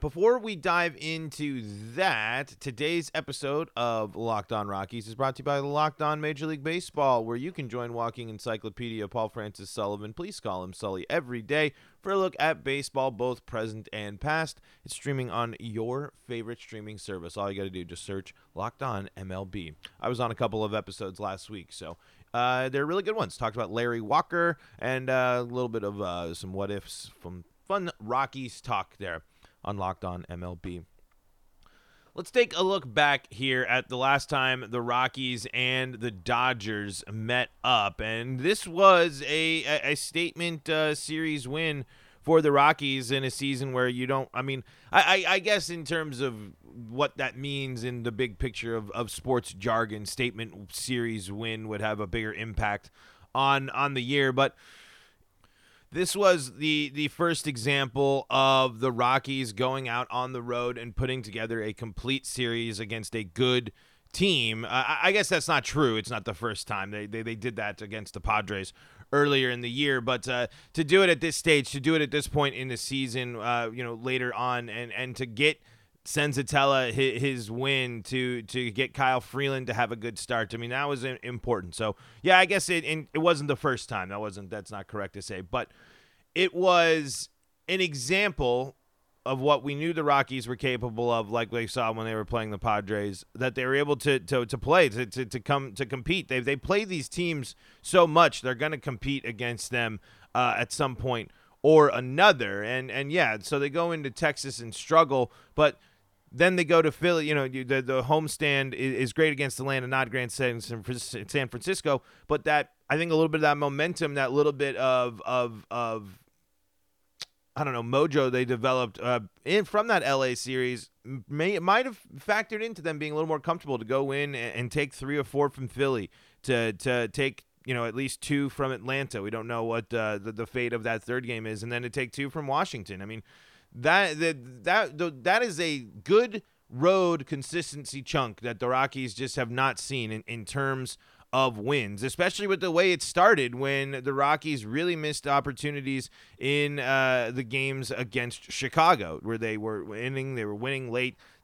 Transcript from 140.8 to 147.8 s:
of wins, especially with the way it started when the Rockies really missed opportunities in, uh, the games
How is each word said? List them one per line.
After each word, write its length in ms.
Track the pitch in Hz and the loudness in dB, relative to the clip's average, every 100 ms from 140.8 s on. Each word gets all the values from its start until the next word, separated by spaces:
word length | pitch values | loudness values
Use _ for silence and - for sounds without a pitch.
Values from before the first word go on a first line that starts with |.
| 127 - _ _ - | -6 -12 _ _ -2
of 240 | 131 131 107 | 2 2 2
wins, 460 | 117 143 104 101 | 0 0 0 -4
especially 460 | 123 - 180 - 202 | -4 0 0 0 -2
with 120 | 190 | 0
the 120 | 185 | 2
way 180 | 165 185 | 4 6
it 100 | 170 | 4
started 540 | - 175 202 175 123 | 2 6 8 8 4
when 460 | 120 139 139 139 135 | 0 0 0 -2 -4
the 100 | 131 | -2
Rockies 540 | 135 139 151 156 135 107 | 2 4 2 0 -4 -2
really 300 | 135 175 165 | -2 0 0
missed 320 | 151 143 143 | -2 -4 2
opportunities 800 | 139 143 123 147 143 131 135 - - - - | 2 2 -4 -4 -4 -4 -4 -6 -14 -20 -4
in, 440 | 135 147 147 143 | 0 2 2 0
uh, 500 | 127 135 131 127 117 | 2 4 4 4 0
the 120 | 123 | -4
games 480 | 113 135 135 135 | -4 -2 -2 -4